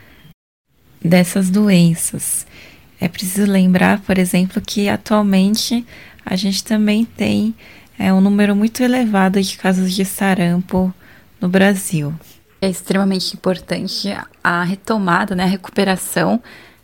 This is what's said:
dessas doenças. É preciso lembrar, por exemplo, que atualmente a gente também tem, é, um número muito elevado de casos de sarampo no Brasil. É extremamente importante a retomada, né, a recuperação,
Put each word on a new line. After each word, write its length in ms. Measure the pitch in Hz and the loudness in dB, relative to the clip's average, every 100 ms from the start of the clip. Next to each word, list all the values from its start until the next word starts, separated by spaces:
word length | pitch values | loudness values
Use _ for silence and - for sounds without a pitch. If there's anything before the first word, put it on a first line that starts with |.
| - - - _ _ _ _ _ _ - | -20 -20 -20 _ _ _ _ _ _ -6
dessas 480 | 165 180 175 196 185 | 2 2 2 -2 0
doenças. 960 | 196 208 180 170 165 - - - - - - - - _ - | 0 4 4 4 2 -6 -8 -8 -8 -10 -20 -20 -20 _ -8
É 80 | 180 | -8
preciso 420 | - 185 185 202 | -6 -8 -2 0
lembrar, 500 | 190 185 180 180 202 | 2 4 4 2 0
por 180 | - 190 | 0 0
exemplo, 420 | 180 180 185 208 | 2 0 -2 -4
que 280 | - 208 202 | -6 -4 -2
atualmente 1000 | 208 - 214 208 190 196 214 - 240 240 - - - | -2 0 0 2 2 2 0 -2 -4 -6 -18 -20 -16
a 120 | - 185 | -6 -4
gente 260 | 196 196 | -2 -4
também 420 | - 214 208 214 | -2 0 2 2
tem, 500 | 233 - 208 208 214 - - - - - | 0 -2 -2 0 -2 -4 -16 -20 -20 -2
é, 140 | 190 | 2
um 80 | 190 | 4
número 340 | 196 202 208 | 4 4 2
muito 280 | 202 226 - | 2 0 0
elevado 580 | 247 254 226 196 190 196 | 0 2 2 2 2 2
de 160 | 190 - | -2 -2
casos 360 | 190 185 185 | 0 0 0
de 120 | 190 | -2
sarampo 880 | 190 - 196 185 175 175 - 185 185 - - - _ - | -4 -2 0 2 2 0 0 -2 -2 -4 -20 -20 _ -6
no 80 | 180 | 0
Brasil. 680 | 190 196 190 - 156 143 160 - - _ - | 4 4 2 -2 -4 -4 -8 -14 -20 _ -6
É 80 | 190 | -4
extremamente 640 | 175 - 190 196 190 - | -4 -2 0 0 -2 -6
importante 800 | - 185 175 - 175 185 - 196 - - _ | -4 -4 -4 -4 -6 -6 -8 -8 -8 -12 _
a 200 | 175 175 | -2 0
retomada, 720 | 180 196 - 220 185 175 208 | -2 -4 -4 -2 0 0 0
né, 100 | 180 | -2
a 20 | 180 | -2
recuperação, 960 | 190 - - 196 185 - 175 170 226 - - - _ | -2 -4 -2 0 -2 -4 -2 0 -2 -6 -20 -20 _